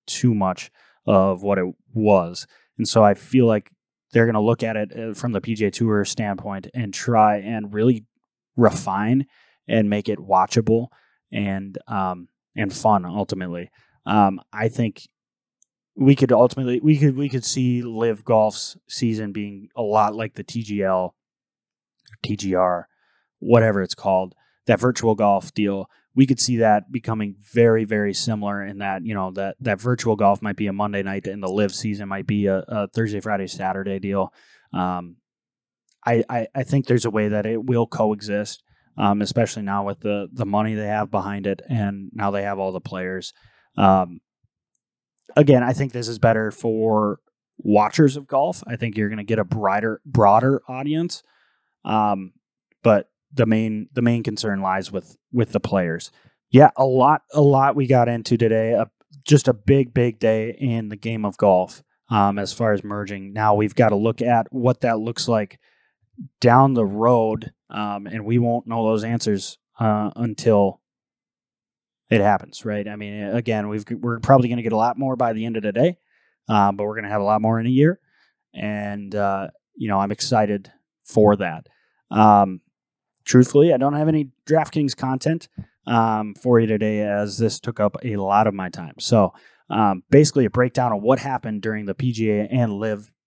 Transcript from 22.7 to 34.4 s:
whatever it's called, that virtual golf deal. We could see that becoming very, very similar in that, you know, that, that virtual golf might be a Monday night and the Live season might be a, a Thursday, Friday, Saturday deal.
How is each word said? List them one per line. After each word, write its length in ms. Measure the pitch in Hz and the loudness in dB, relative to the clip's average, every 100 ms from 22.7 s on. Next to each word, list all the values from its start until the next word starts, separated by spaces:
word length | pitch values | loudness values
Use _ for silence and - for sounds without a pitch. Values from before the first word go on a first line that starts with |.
| 87 - _ _ _ _ _ | 0 -8 _ _ _ _ _
whatever 420 | - 117 113 101 | 4 4 4 2
it's 120 | 92 | -4
called, 400 | - 101 92 92 - _ _ - | -4 -2 0 -2 -10 _ _ -2
that 140 | 117 | 0
virtual 340 | 127 117 117 | 0 0 0
golf 380 | 107 104 98 - | 2 2 0 -2
deal. 380 | - 104 98 95 _ _ | -4 -4 -4 -10 _ _
We 120 | 123 135 | 2 2
could 140 | 127 | 2
see 160 | - 117 | -2 0
that 320 | 110 104 - | 2 2 0
becoming 460 | 123 117 110 104 98 _ | -8 -6 -6 -6 -10 _
very, 320 | 120 117 113 | 2 4 4
very 300 | 107 107 104 | 0 -2 -2
similar 500 | 95 - 107 104 101 | -4 -4 -4 -4 -6
in 140 | 98 98 | -8 -8
that, 260 | 101 95 | -6 -6
you 80 | 110 | -6
know, 200 | 104 95 | -6 -6
that, 240 | 92 98 - | -6 -8 -6
that 200 | 120 98 | -4 -4
virtual 360 | 123 120 117 107 | -2 -2 -2 2
golf 240 | 101 101 | 2 2
might 160 | 107 98 | -2 -4
be 100 | 104 | -4
a 60 | |
Monday 300 | 98 104 101 | -4 -4 -4
night 240 | 98 98 98 | -6 -6 -8
and 160 | 101 | -8
the 60 | 95 | -4
Live 260 | 98 101 | 0 -2
season 340 | - 110 101 101 | -2 -6 -6 -8
might 180 | 98 92 | -8 -4
be 200 | 104 98 | 0 0
a, 140 | 95 - | 0 -4
a 200 | 107 98 | -6 -6
Thursday, 320 | 113 110 104 | -4 -4 -4
Friday, 260 | 107 101 92 | -4 -6 -6
Saturday 520 | 87 95 95 98 98 | -8 -6 -6 -6 -6
deal. 340 | 98 98 92 _ | -4 -4 -4 _